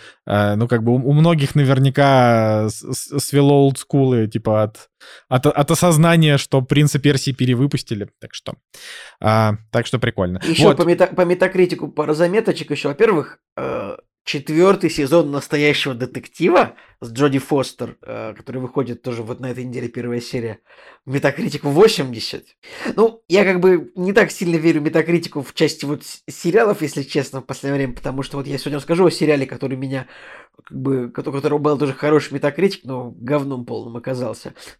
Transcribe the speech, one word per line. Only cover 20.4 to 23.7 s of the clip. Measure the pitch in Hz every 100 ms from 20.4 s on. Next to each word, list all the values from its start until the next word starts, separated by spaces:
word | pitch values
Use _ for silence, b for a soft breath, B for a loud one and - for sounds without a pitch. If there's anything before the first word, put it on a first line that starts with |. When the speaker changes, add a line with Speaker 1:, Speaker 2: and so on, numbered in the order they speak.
| 113 104 B B B B -
Speaker 2:
«Метакритик | 139 139 151 180 143
восемьдесят». | 143 147 220 - 135 113 - - - _ B B B -
Ну, | 226 220 -
я | 185
как | 190 180
бы | 185